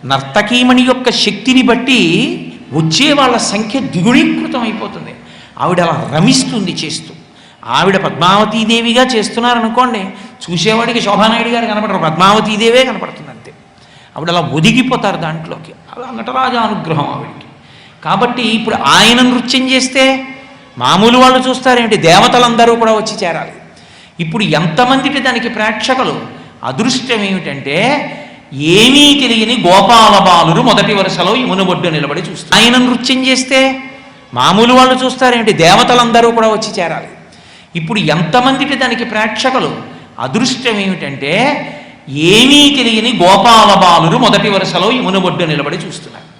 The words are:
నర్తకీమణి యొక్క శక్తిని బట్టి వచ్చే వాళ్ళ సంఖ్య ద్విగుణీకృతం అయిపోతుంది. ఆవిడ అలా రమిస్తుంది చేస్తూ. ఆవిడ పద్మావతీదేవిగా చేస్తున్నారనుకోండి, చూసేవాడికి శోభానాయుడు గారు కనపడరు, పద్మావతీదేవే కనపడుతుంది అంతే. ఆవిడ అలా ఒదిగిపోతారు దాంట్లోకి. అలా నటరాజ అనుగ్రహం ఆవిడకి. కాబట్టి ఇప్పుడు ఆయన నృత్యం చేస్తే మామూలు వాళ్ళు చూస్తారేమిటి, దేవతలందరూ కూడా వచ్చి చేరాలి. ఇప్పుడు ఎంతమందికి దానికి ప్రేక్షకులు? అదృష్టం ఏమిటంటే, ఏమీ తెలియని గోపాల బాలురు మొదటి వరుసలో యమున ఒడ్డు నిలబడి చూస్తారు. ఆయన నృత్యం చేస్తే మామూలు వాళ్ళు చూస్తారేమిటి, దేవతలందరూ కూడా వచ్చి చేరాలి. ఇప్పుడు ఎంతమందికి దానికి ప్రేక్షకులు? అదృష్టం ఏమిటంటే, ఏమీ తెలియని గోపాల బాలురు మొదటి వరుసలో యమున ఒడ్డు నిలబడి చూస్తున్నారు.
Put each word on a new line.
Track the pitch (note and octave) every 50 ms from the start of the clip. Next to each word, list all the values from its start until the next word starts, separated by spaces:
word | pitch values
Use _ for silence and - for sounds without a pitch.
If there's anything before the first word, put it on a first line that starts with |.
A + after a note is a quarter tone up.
| -
నర్తకీమణి | B2+ C3+ C3+ - - - G#3 G#3 G#3+ B3 B3 B3 B3 B3+ B3+
యొక్క | B3 B3+ B3+ B3+ - B3
శక్తిని | - - - G#3 - - - C4+ A#3+ B3+
బట్టి | B3+ B3+ A#3 B3+ - - B3+ A3+ F3+ D#3+ - G3 B3+ D#4 F4 - - - - - - -
వచ్చే | B2 D#3 D#3+ D#3+ D#3+ - C4+ D#4
వాళ్ళ | C#4+ - C4+ B3 A#3+
సంఖ్య | A3+ - - G3 G#3 A3+ A3 - C4+
ద్విగుణీకృతం | C4 - - F3+ E3+ A3 B3 D4 E4 E4 D#4+ - - - - B3+
అయిపోతుంది. | A#3 G#3+ G3+ - A3 G3 - F3 - - - - - - - - - - - -
ఆవిడ | C3+ D#3+ F3+ E3+
అలా | F3 E3 D3+ B2+ - A2 C3+
రమిస్తుంది | D#3 F#3 B3 - C4 B3+ - B3 A3+ F#3+ F3
చేస్తూ. | D#3+ - E3 D3+ - - - - - - - _ _ - - - - _ -
ఆవిడ | A2+ B2 C#3+ E3+ G3 F#3+
పద్మావతీదేవిగా | F3+ D#3 D3 - C3 E3 F3+ G3 G#3 G#3+ G#3+ A3+ A3+ A3 A3 A#3 A#3 A#3 A#3 A3+ A#3+
చేస్తున్నారనుకోండి, | B3+ B3+ B3+ A3 G#3+ G#3 - A#3 A#3 B3 A#3+ A#3 A3 A3 A3+ A#3+ B3+ B3 A#3 G#3 F#3+ G3 - - - - - - - -
చూసేవాడికి | F3 E3 D#3+ G#3+ A3 A3+ A#3 A#3+ A#3+ A#3+
శోభానాయుడు | F3 G3 G3+ F3+ G#3+ A3+ A3+ A#3 A#3 A#3
గారు | A#3+ A#3 A#3
కనపడరు, | A#3 G#3 G#3 G#3+ G3+ G3 F3+
పద్మావతీదేవే | E3 D#3 D#3+ D#3+ F#3 G3 G#3 A3 G#3+ G#3+ G#3+ G3+ A3+ A3+ A#3 B3+ C4
కనపడుతుంది | B3+ A3 F#3 F3+ F3 - - D#3 C#3+
అంతే. | B2 A2 - G2+ - _ - _ _ _ - - - - - - _
ఆవిడ | - D3+ E3+
అలా | E3+ F3
ఒదిగిపోతారు | D#3+ - C3 D#3 D#3+ A3 A3 B3+ A#3+ B3+ B3+ - - G3 F3+
దాంట్లోకి. | D#3+ E3 D#3 D#3+ E3 D#3+ - - - - - - - - - -
అలా | A#3+ B3 B3+ A#3+ A3+
నటరాజ | A3 A#3+ B3+ C4 C4 B3+ B3
అనుగ్రహం | A#3 A3+ G#3 G#3 F3 D#3 D#3+ D#3+ D3+ C#3+ C3 B2+
ఆవిడకి. | B2+ C3+ - - - - - - - - - - - - - - - -
కాబట్టి | D#3 F#3 G3 B3 A#3+ A#3+ B3+
ఇప్పుడు | A#3+ G#3+ A3 A3 - A3+ -
ఆయన | - - C#3 D#3 F3+ G#3 A3+ A#3+ B3
నృత్యం | B3+ B3 B3 B3+ - B3 C4 C4 C4 C4
చేస్తే | C4 B3+ B3+ C4 - C#4 C4 C4+ C4+ C4 C4 - - - - - - - - - - B2
మామూలు | B2 C3 D#3+ F#3 G#3+ A#3 A#3+ B3+
వాళ్ళు | B3+ B3+ C4 C4 C4 C4
చూస్తారేమిటి, | B3 B3 - C4 B3 B3 A#3 A3 G#3
దేవతలందరూ | E3+ D#3+ D#3+ E3+ G3 A3+ A#3+ B3 B3 B3 A#3+ A#3 A3+ A#3 A#3 A#3
కూడా | A#3 A#3 A3
వచ్చి | A3 G#3+ G3 - - - G3
చేరాలి. | E3+ D#3+ D3+ A#2+ - - - - - - - - - - - - - _ -
ఇప్పుడు | E3+ D#3+ F#3+ A#3 G#3+
ఎంతమందికి | D#3+ - D3 - D#3+ - - B3 B3 C4+ C4+ C4+ C#4+ D4 C4+
దానికి | A#3+ C4+ A#3+ A#3 A3+ A#3
ప్రేక్షకులు? | - A3 G#3+ A3 A3+ - - - B3+ B3 A#3+ E3 C#3 A#2 A2+ - - - - - - - -
అదృష్టం | A#2+ C3 C3+ - D#3+ C#3 B3+ A3+ C4 A#3+ G#3+
ఏమిటంటే, | G3+ G3 F#3+ F#3 D#3 D#3 C#3 C3+ B2 C#3 C#3+ F3 G#3+ B3+ D4 - - - - - - - - - - - D3+
ఏమీ | C3 D3 D#3+ F3 G#3 A3+ B3+ C4+ D4 D4 D4 C#4+ C#4+
తెలియని | C4+ A#3 A#3 A3 G#3+ A3 A3 - E3+ F3
గోపాల | F3+ G3 G3+ B3+ A#3+ A3+ A3 G#3 G#3 G3 F3+
బాలురు | F#3 F3 E3+ D#3+ D#3+ E3 -
మొదటి | B3 B3 G3+ G3+ G3 G#3 G#3+
వరుసలో | G3 F#3+ F#3 D#3 E3 F3 F#3 A3+
యమున | B3+ B3+ F3+ F#3 F#3+
ఒడ్డు | G3 F3+ F3 D#3 F3 F3
నిలబడి | D#3 D3+ C#3+ C#3 C#3+ E3+
చూస్తారు. | F#3+ - - - - - F3+ G3+
ఆయన | A3 A#3+ B3
నృత్యం | B3+ B3+ B3+ B3 A#3 - - C4 B3+ C4
చేస్తే | C4 C4 C4 C4 - C4+ C4 C4 C4+ C4 - - - - - - - - - - - -
మామూలు | A#2+ B2+ D3+ F#3 G#3 A#3 A#3+ B3+
వాళ్ళు | B3+ B3+ C4 B3+ B3+ B3+
చూస్తారేమిటి, | B3+ B3+ - C4 B3+ A#3+ A#3 A3+ G#3+
దేవతలందరూ | F#3 D#3 E3 E3+ F#3+ G#3+ A#3+ A#3+ B3 B3 A#3+ A#3 A3+ A#3 A#3 A#3
కూడా | A#3 A#3 A3 A3
వచ్చి | G#3+ G3+ - - - G3+
చేరాలి. | F3 E3 D#3 A#2+ - - - - - - - - - - - - - _ -
ఇప్పుడు | E3+ D#3+ - A#3 G#3+
ఎంతమందికి | E3 D3+ D3 E3 E3 - - B3 B3 C4 C4+ C4+ C#4+ D4 C4+
దానికి | B3 C4 B3 A#3+ A#3 A#3+
ప్రేక్షకులు? | - G#3 G#3+ A3 A3 A3+ - - C4 C4 B3 F3 C#3 A#2 - - - - - - - - -
అదృష్టం | A#2+ C3 C3+ G#3 C4 B3 - - - A#3+ A3
ఏమిటంటే, | G3+ G3 F#3+ F#3 D#3 D3+ C#3 C3+ C3 C3+ C#3 E3 G#3 B3 C#4+ C#4+ - - - - - - - - - - -
ఏమీ | C3+ D3 D#3 F3 G3+ A3 B3 C4+ C#4+ D4 D4 C#4+ C#4+
తెలియని | C4+ A#3+ A#3 A3 A3 A3 B3 A#3 F3
గోపాల | E3+ F3+ G3 A3 - A#3 A#3 - G#3 G#3 G3
బాలురు | F3 F#3 F3+ E3+ E3 D#3 E3 G#3+ B3
మొదటి | B3+ G3+ G#3+ G3 - G#3+
వరుసలో | G3+ F#3+ - D3+ - E3+ F3+ G#3+
యమున | B3+ B3+ G3 F3+ F#3+
ఒడ్డు | G3 F#3 F3+ E3 - F3
నిలబడి | D#3+ D3+ C#3+ C3+ C#3+ D#3+
చూస్తున్నారు. | - - F#3 - - - - - - - - - -